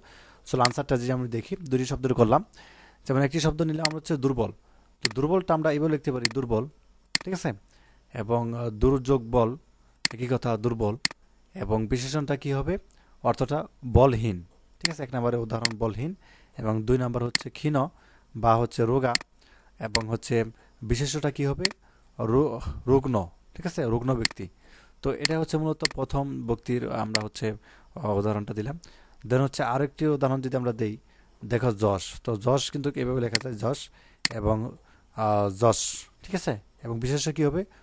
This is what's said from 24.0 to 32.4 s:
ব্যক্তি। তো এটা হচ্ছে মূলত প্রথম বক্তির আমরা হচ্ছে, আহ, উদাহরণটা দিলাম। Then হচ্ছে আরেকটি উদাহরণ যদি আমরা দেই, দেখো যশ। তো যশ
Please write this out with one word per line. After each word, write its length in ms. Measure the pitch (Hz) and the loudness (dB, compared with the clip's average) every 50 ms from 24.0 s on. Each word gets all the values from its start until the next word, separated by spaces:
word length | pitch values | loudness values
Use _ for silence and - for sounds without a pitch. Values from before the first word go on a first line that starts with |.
| 120 131 131 | 0 0 0
ব্যক্তি। 340 | 117 113 - - - 98 87 - _ _ - - - - - _ _ - | 0 -2 -4 -6 -10 -12 -14 -14 _ _ -20 -20 -20 -20 -20 _ _ -4
তো 100 | 135 - | -4 -2
এটা 280 | - 147 - 160 160 | -2 -2 0 0 0
হচ্ছে 180 | 160 - - 156 | 0 0 0 0
মূলত 260 | 156 156 156 - - | 0 0 -2 -2 -4
প্রথম 600 | - - 139 135 - - 139 139 139 135 131 123 | -6 -4 -4 -4 -2 -2 -2 -2 -4 -6 -6 -4
বক্তির 440 | 113 117 113 - - 123 123 120 - 120 | -4 -4 -4 -2 -4 -4 -2 -2 -4 -4
আমরা 320 | 117 107 110 110 107 107 | -4 -4 -2 -4 -4 -4
হচ্ছে, 320 | 107 - - 113 110 107 110 - - - - - - - | -6 -8 -6 -6 -6 -6 -6 -12 -20 -20 -20 -20 -18 -14
আহ, 240 | - - 107 104 101 | -8 -4 -2 -2 0
উদাহরণটা 360 | 101 107 107 104 104 101 104 | 0 -2 -2 -4 -6 -6 -6
দিলাম। 240 | 107 107 123 151 170 - - - - - - - - - | -6 -6 -6 -8 -10 -14 -18 -20 -20 -20 -20 -20 -18 -4
Then 120 | 110 127 131 | 0 2 2
হচ্ছে 240 | 139 135 - - 139 | 2 0 -2 -2 -2
আরেকটি 440 | 117 120 135 143 139 - - 156 | 0 0 0 -2 -2 -4 -2 0
উদাহরণ 340 | 151 147 139 139 131 135 135 | 0 0 2 0 0 0 -2
যদি 160 | 127 131 131 | -2 -2 -2
আমরা 160 | 131 123 123 117 | -2 -2 -2 -2
দেই, 240 | 110 113 107 107 113 - _ _ - _ _ _ _ - | -2 -2 -4 -4 -8 -12 _ _ -20 _ _ _ _ -4
দেখো 280 | 104 117 120 127 123 110 | -2 0 2 2 0 2
যশ। 480 | 101 110 104 98 95 - - - - - | 2 2 2 2 2 -2 -6 -12 -8 -6
তো 120 | - 117 | -4 -4
যশ 340 | 104 | -2